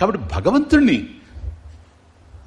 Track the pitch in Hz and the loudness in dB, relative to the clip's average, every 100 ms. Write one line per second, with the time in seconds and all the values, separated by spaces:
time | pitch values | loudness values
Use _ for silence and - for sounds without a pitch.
0 | 196 196 90 92 160 285 294 302 247 117 | -2 -2 -6 -2 0 0 2 4 4 2
1 | - - - - - - - - - _ | -4 -16 -20 -16 -14 -16 -20 -20 -20 _
2 | _ _ - - | _ _ -20 -20